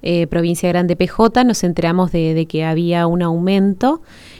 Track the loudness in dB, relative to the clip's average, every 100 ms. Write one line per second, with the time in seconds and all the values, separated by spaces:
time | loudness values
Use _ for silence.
0 | -2 -2 0 -2 -2 -2 -2 0 0 0
1 | -2 2 2 4 2 2 -2 0 0 0
2 | 0 0 0 0 -2 -2 -2 -2 0 0
3 | 0 0 0 0 0 2 2 2 0 -2
4 | -6 -20 -20 -20